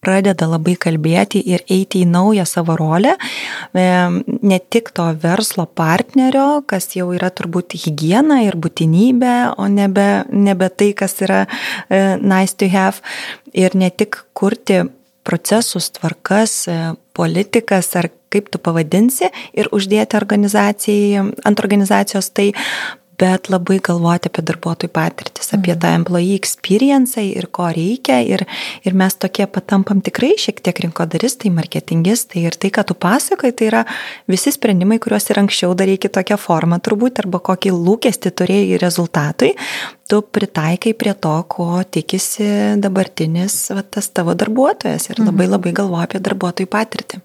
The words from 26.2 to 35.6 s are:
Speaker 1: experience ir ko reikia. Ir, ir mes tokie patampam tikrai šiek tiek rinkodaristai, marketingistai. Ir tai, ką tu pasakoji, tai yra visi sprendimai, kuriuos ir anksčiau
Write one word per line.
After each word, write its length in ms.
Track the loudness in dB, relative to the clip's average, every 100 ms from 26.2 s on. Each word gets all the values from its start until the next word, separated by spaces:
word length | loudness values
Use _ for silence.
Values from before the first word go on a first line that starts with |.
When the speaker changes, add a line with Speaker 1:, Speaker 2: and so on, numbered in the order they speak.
| 0 0
Speaker 1:
experience 840 | -2 -8 0 2 4 4 2 0
ir 300 | -4 -4 -6
ko 200 | -4 -4
reikia. 500 | -2 -2 -2 0 2 2
Ir, 200 | 0 -2 -8 -12 -6
ir 100 | 0
mes 200 | 2 2 0
tokie 300 | -6 -2 -2
patampam 540 | -4 0 0 2 0
tikrai 320 | 0 -2 2 2
šiek 240 | 0 -4
tiek 180 | -4 -4
rinkodaristai, 720 | -6 -4 -4 -2 -2 -2 0
marketingistai. 920 | 0 -2 -6 -2 0 2 0 -2 -2 -4
Ir 60 |
tai, 180 | -2 -2
ką 160 | -2 -2
tu 80 |
pasakoji, 640 | -2 0 0 0 0 0 0
tai 100 | 0
yra 180 | 2 -2 -8 -12 -10 -2
visi 240 | 0 0
sprendimai, 480 | 0 0 2 2 2
kuriuos 300 | 0 -2 0
ir 100 | 0
anksčiau 360 | 2 0